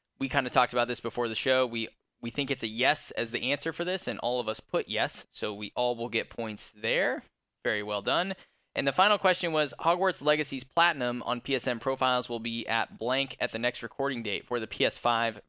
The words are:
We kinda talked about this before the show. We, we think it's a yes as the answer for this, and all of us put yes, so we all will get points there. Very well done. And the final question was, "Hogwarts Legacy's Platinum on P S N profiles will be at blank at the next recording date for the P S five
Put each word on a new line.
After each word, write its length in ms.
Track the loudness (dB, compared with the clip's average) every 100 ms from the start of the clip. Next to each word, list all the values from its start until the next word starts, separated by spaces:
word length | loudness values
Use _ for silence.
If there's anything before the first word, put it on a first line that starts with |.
| _ -6
We 100 | 0
kinda 200 | 0 2
talked 220 | 4 4
about 140 | 2 0
this 120 | -2
before 280 | -4 -2 -2
the 60 |
show. 320 | 0 2 4 2
We, 220 | -2 -6 _ _ _
we 100 | -8
think 200 | -4 -4
it's 120 | -2
a 60 | -4
yes 420 | 2 2 2 -2
as 180 | -4 -2
the 200 | -2 -2
answer 220 | -2 -4
for 120 | -4
this, 220 | -4 -4 -4
and 120 | -4
all 180 | -2 0
of 100 | -2
us 120 | -4
put 260 | -2 -2 0
yes, 380 | 0 0 -4 -16
so 200 | -6 -6
we 200 | -4 -6 0
all 200 | 0 0
will 120 | -2
get 220 | -2 -4
points 400 | -6 -6 -6 -12 -6
there. 480 | -2 0 0 -2 -8 _ _ _
Very 180 | -2 -2
well 200 | 0 -2
done. 320 | 0 0 0 -6 -12 _ _
And 120 | -2 0
the 60 |
final 240 | 4 4 6
question 340 | 4 2 2
was, 200 | 2 0 0
"Hogwarts 420 | 2 4 2 2
Legacy's 420 | 2 2 0 -6
Platinum 580 | -2 4 4 4 -2 -2
on 180 | -2 -2
P 140 | 0
S 120 | 0 0
N 120 | -2
profiles 480 | -2 2 2 2 0
will 120 | -4
be 260 | -4 -4 0
at 300 | 0 0 -2
blank 360 | -2 0 -2 -2
at 120 | -4
the 60 | 0
next 240 | -2 -2
recording 400 | -10 -4 -2 -2
date 240 | -4 -6 -4
for 140 | -4
the 60 | -4
P 180 | 2
S 140 | 0 2
five 420 | 2 2 2 -2